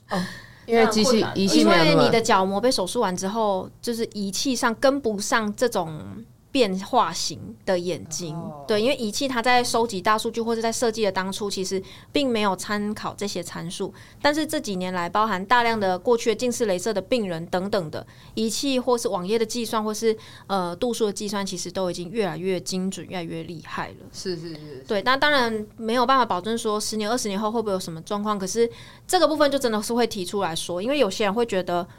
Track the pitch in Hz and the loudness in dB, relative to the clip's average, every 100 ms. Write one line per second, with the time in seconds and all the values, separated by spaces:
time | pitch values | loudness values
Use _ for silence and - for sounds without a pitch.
0 | - 190 180 - - - - 226 220 220 | -6 -4 -4 -8 -18 -14 0 4 4 4
1 | 214 220 - - 190 311 311 - - - | 4 4 2 2 4 6 6 8 6 6
2 | - 117 220 202 190 196 240 254 180 240 | 6 4 4 4 4 2 2 2 0 0
3 | 202 180 190 226 214 185 - - 233 226 | 0 -2 -4 0 0 0 -4 -8 -6 -4
4 | 226 208 196 190 285 233 254 220 269 277 | -4 -4 -4 -2 0 2 0 2 2 2
5 | 247 202 - 240 208 208 247 220 165 156 | 0 -2 0 0 0 0 0 0 -4 -6
6 | 98 208 233 - _ 269 214 190 196 247 | -12 -14 -16 -20 _ 2 2 0 0 2
7 | 175 165 - - 165 233 - 180 175 156 | 2 0 -6 -6 -12 -8 -2 0 0 -6
8 | 98 160 170 160 160 147 139 214 233 294 | -6 -8 -8 -8 -10 -8 -2 0 2 0
9 | 214 202 269 247 226 247 240 233 233 190 | -2 -2 -2 0 4 4 4 2 0 0
10 | 214 214 226 226 226 226 226 226 233 220 | 2 2 0 -2 -2 0 0 0 0 0
11 | 202 190 185 190 202 196 185 190 190 - | 0 0 -2 -4 -4 -4 -4 -4 -6 -16
12 | - 294 269 226 208 185 - 208 208 214 | -4 0 2 2 2 0 -2 -2 -2 -4
13 | 165 - 202 190 170 170 165 - 190 - | -8 -6 -6 -6 -8 -8 -8 -6 -8 -8
14 | - - 285 302 302 311 - 185 180 185 | -20 -2 0 2 0 -4 -4 -4 -4 -4
15 | 175 208 220 185 196 247 233 226 190 180 | -2 0 2 0 2 4 4 2 0 0
16 | 247 233 233 214 247 233 220 180 175 196 | 2 2 2 0 0 0 0 0 -2 -2
17 | 190 254 196 165 170 185 196 214 156 110 | 0 0 0 -4 -4 -2 0 -2 -2 -8
18 | - - - - 220 214 285 254 254 240 | -14 -20 -12 -4 -2 -2 0 0 2 0
19 | 240 190 180 226 220 240 226 226 214 214 | 0 -2 0 -2 -2 -4 -4 -2 -2 -2
20 | 226 220 - - - 196 175 170 247 226 | 0 0 -4 -16 -4 -2 -2 -2 -2 0
21 | 214 196 208 208 196 180 185 190 185 170 | -2 -2 -4 -4 -4 -6 -8 -4 -4 -4
22 | 175 220 190 160 185 180 - 185 185 185 | -6 -4 -2 -2 -2 -4 -4 -4 -4 -6
23 | 147 180 170 165 165 165 160 - 160 - | -8 -8 -8 -8 -10 -12 -12 -10 -10 -12
24 | - - 196 170 170 151 151 131 - 208 | -18 -12 -8 -6 -8 -12 -14 -12 -4 -2
25 | 240 269 294 285 233 220 214 - 214 247 | 2 2 4 4 2 -2 -6 -8 -2 2
26 | 240 269 226 180 196 226 220 208 - 214 | 4 4 4 0 -2 -4 -2 -2 -2 -4
27 | 208 247 220 196 220 233 214 185 180 160 | -2 -2 -2 -2 -2 -2 0 -2 -2 -10
28 | - 208 208 208 190 220 233 - - - | -6 -4 -2 -2 -2 2 0 0 -18 -16
29 | - 370 302 302 285 277 254 214 214 240 | 0 4 4 6 4 4 2 0 0 2
30 | 226 214 180 208 180 160 - 175 220 294 | 0 0 -4 -2 -2 -2 -4 -4 0 2
31 | 208 190 208 214 233 190 180 175 180 | 2 2 0 2 0 0 0 -2 -2